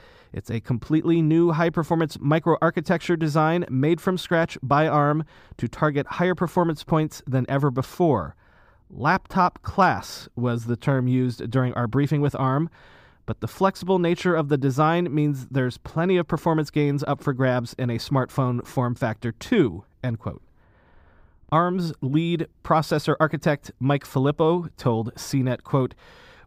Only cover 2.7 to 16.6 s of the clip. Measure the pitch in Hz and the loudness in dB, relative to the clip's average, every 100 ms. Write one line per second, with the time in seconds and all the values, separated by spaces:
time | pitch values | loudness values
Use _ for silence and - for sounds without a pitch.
2.7 | 175 156 170 - 170 160 156 156 175 - | -2 -2 -2 0 0 2 2 2 0 -2
3.7 | 131 147 170 202 185 - 165 165 - 123 | 0 2 2 0 -2 0 0 0 -4 0
4.7 | 143 156 147 147 151 156 - - - 120 | 2 2 2 2 0 -4 -12 -20 -8 -6
5.7 | - 151 143 135 - 180 175 175 185 165 | 0 0 0 -4 -2 0 0 -2 0 0
6.7 | 151 - 160 156 - - 131 123 139 143 | -2 -2 0 0 -6 -4 -2 0 0 0
7.7 | 127 127 - 170 113 73 - _ _ _ | 0 -6 0 2 2 -2 -12 _ _ _
8.7 | _ _ 90 147 185 - 196 180 - - | _ _ -4 0 0 0 2 2 0 -8
9.7 | - 180 104 - - - - 120 117 113 | 2 2 2 -6 -16 -14 -4 -2 -2 -4
10.7 | 117 - 135 127 127 127 117 127 131 127 | -4 0 0 2 2 0 -4 -2 0 0
11.7 | 120 120 135 143 147 143 - 131 139 170 | -2 -2 0 0 2 0 0 0 0 -2
12.7 | - - - - _ - 113 113 - 190 | -6 -20 -20 -20 _ -12 -8 -8 0 0
13.7 | - 180 190 170 170 185 160 143 147 139 | 0 0 2 2 0 2 2 2 2 2
14.7 | 131 156 170 175 151 147 135 123 135 127 | 2 2 2 0 0 0 -2 -4 -2 -2
15.7 | - - 160 175 180 160 160 165 160 | -4 -8 -2 2 2 0 -2 0 0